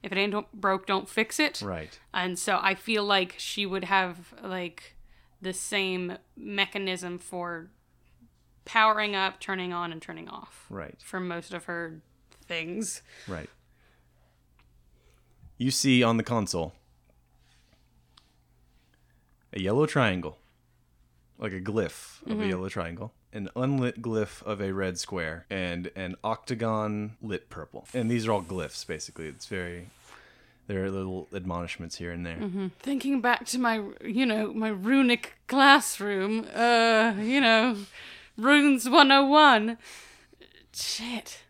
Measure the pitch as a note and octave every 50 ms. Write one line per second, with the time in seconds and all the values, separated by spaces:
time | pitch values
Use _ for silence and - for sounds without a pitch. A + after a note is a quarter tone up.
0 | - G3+ F#3+ F#3 G3 G#3 G3+ F#3 - - - G#3 F#3+ G3 G3 F#3+ - - G3+ F#3+
1 | G3 - - - A3+ A3+ - - D#4 D4 - - G#2 G2+ F#2 E2 D#2 - - -
2 | _ _ - F#3+ F3+ F3+ F3+ F3+ - - G3 F3 - G3 F#3+ F#3 - - A3+ G#3+
3 | G#3 G3+ G3+ G3 F#3 F3+ - - - - - G#3 G3+ F#3 F#3 F#3+ F3 E3 G3 F#3+
4 | F#3+ F3+ E3+ F3+ F3 - - - - F#3+ F#3 F#3 F3 F3 E3 - - - _ -
5 | - - - _ _ _ _ _ F#3+ F#3 F3+ - - - G#3+ G3+ F#3+ F#3 F#3 F3+
6 | F3+ F3 F#3 - _ _ _ - - G#3 G3+ G3+ G3 F#3+ - G3+ G3 F#3+ F#3 F3+
7 | F#3 F3+ F3 F3 - - - F3+ F3 F3 E3+ E3 E3 F#3 _ _ _ _ _ _
8 | _ _ _ _ - _ _ _ _ _ _ _ _ - - A3+ A3 A3 G#3+ G#3+
9 | G#3+ G#3 G3+ G3 F#3+ F#3+ G3 - - - G3 F#3+ F3+ F3+ F3 F3 F3 E3+ E3 D#3+
10 | - - E3 E3 E3 - - - - - - - - _ - F#2+ D#2+ - - _
11 | - - - F#3 F#3 F3+ E3+ E3+ E3 - F#3+ F3 - - F3 E3+ E3+ E3 D#3+ D#3
12 | _ _ _ _ _ _ - _ _ _ F3 E3 D#3+ E3 F3 G#3 A3 - - -
13 | _ _ - - - - F#2 D#2+ - - _ _ _ _ _ _ _ _ _ _
14 | _ _ _ _ _ _ _ _ _ _ _ _ _ _ _ _ _ _ _ _
15 | _ _ _ _ _ _ _ _ - - - _ A#2+ C3 C3+ - - C#3 C3 B2
16 | B2 A2+ A2+ A2+ G#2+ - B2 A2+ G#2 F#2 - F2 D#2+ D#2+ - _ _ _ _ _
17 | _ _ _ _ _ _ _ _ _ _ _ _ _ _ _ _ _ _ _ _
18 | _ _ _ - _ _ _ _ _ _ _ _ _ _ _ _ _ _ _ _
19 | _ _ _ _ _ _ _ _ _ _ - F#2+ F#2+ F#2 G#2+ C3+ D3+ D3 - D3
20 | B2+ G#2+ F#2 F2+ E2+ D#2 - _ _ _ _ _ _ _ _ _ _ _ _ _
21 | _ _ _ _ _ _ _ _ - G#2+ F#2+ F#2 F2+ G#2+ G#2 A2 G2 D#2+ - -
22 | - - - - - - A3 G#3 G#3+ F#2+ - F2+ F#2 F#2+ - G2+ E2+ E2+ E2+ E2+
23 | - A2+ _ _ _ _ - G#2+ G2 F#2 - A#2+ B2+ C3+ C#3+ C3+ B2+ B2 - -
24 | A#2 B2 A2 A2 G#2 G2 - - - G#2+ G#2+ G2 G#2 G2 F#2+ G2 F#2+ F#2 F2+ F2+
25 | - - G2+ F#2 E2 D#2+ D#2 E2+ - _ G2+ F#2+ F#2 F2+ F2 F2 F2 F2+ - F#2+
26 | F#2+ F2+ F#2 - - G#2+ A2+ - - - C3 A2 A#2 A2+ A2 G#2+ G#2+ G#2 G#2 G#2
27 | G#2 G#2 A2 _ - A2 G2 E2 - _ - - D#2 - - - - - - B2+
28 | A#2 A2+ A#2+ A#2 A2 A2+ A2 G2+ F2+ D#2+ F#2+ F2+ D#2+ D2 - - - - F2 D2+
29 | - - - - D#2+ D#2 C2+ - - - G2+ F#2+ F2+ F2 F2 F2 F2 G2+ _ _
30 | _ - - - - _ _ _ _ _ _ _ _ - G#2 F#2+ F#2+ G2 F#2+ G2
31 | F#2+ F#2+ F#2 F#2 - _ - G2 F2+ F#2 E2+ F2 F2 E2+ - - E2+ E2 - -
32 | F2 F2 E2+ F2 F2 E2+ E2 - G#3+ G3+ F3 G3 G3 F#3 - _ - C4 C#4+ C4
33 | - C4+ C#4 C4 G#3+ B3 A#3+ - B3 - - B3+ B3 A#3 A3+ A3 G3+ G3 - -
34 | - - G#3 A#3 C4 A#3+ G#3+ G#3+ G#3+ G3+ - A3 A3 A3 G#3+ F#3 F#3 A3 C4+ C4+
35 | C4+ B3 A#3+ A3+ - - - _ _ - B3+ C4+ C4+ C#4 C#4 D4+ - - - -
36 | G3 G#3 G3+ F#3+ F#3 G3+ A3 A3+ A3+ - - - A#3 A#3+ A#3+ A3+ A3+ A#3 A3+ A3
37 | A3 A#3 G#3 G3 G#3+ A3 C4 C#4+ C4+ A3+ A3+ A3 A3 B3+ A3+ G3+ G3+ - - -
38 | - - - - - - _ - G#3+ C4 C#4+ D4 C#4+ D4 C#4 B3+ A3+ B3 A#3+ E4
39 | C#4+ C4+ C#4 C#4 C#4 C4+ C#4+ D4+ D4+ C#4+ B3+ G#3+ G#3 A3+ A#3 - - - - -
40 | - - - - _ _ - _ - - _ - _ _ - - - - - -
41 | A3 A#3+ B3 A3 - - - - - _